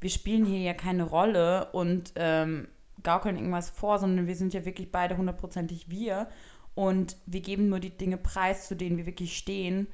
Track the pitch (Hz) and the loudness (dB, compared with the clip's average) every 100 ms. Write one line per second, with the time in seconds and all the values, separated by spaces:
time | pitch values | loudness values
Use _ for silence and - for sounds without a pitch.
0 | 185 - 196 220 208 190 180 175 175 180 | -4 -2 2 4 4 2 0 -2 0 0
1 | 165 160 208 185 170 185 - 185 175 180 | 2 4 4 6 4 2 0 -2 0 0
2 | 175 - 165 160 156 156 - - - - | -2 -2 2 2 2 -2 -8 -16 -20 -8
3 | - 180 214 180 180 175 170 - 208 208 | 0 2 2 -2 -2 -2 -4 -4 0 2
4 | 190 185 175 180 190 190 175 190 175 180 | 2 2 0 -2 -2 -2 -6 -8 -6 -2
5 | 180 180 185 180 175 185 165 170 - 185 | 0 0 -2 -4 -6 -6 -6 -6 -10 -6
6 | 226 190 - - - - - - 190 190 | -4 -4 -6 -10 -20 -20 -10 -2 2 2
7 | 180 - - 190 190 196 208 185 185 - | 0 -6 -8 -8 -4 0 2 0 -4 4
8 | 190 185 - 190 185 196 - 170 180 175 | 6 6 2 4 2 2 -4 -4 0 0
9 | 170 175 175 - - 196 180 190 202 | -2 -6 -6 -6 -4 -4 -2 -2 -2